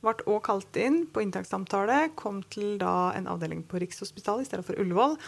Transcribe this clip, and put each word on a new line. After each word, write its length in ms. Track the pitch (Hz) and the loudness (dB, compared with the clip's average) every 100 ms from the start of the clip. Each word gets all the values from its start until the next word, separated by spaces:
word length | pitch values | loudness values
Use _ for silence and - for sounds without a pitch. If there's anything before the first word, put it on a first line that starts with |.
ble 120 | 220 | 2
også 280 | 226 - 214 | 0 0 0
kalt 340 | - 202 190 - | 2 0 0 0
inn 280 | 226 320 320 | 4 4 2
på 160 | - | 0
inntakssamtale, 920 | 214 185 185 190 190 202 202 269 320 311 | -2 -2 -4 -6 -2 0 4 4 2 -2
kom 280 | 220 196 | -6 -6
til 340 | 190 - 208 202 | -8 -4 -2 0
da 340 | 180 180 180 190 | 2 2 2 0
en 100 | 180 | -4
avdeling 360 | 175 165 160 | -4 -4 -6
på 160 | 165 180 | -6 -4
Rikshospitalet 640 | 175 - 202 - - 214 269 | -4 -6 -12 -6 -2 -2 -2
i 0 | |
stedet 180 | 185 180 | -6 -4
for 120 | - | -2
Ullevål. 380 | 190 175 262 302 | 2 4 4 2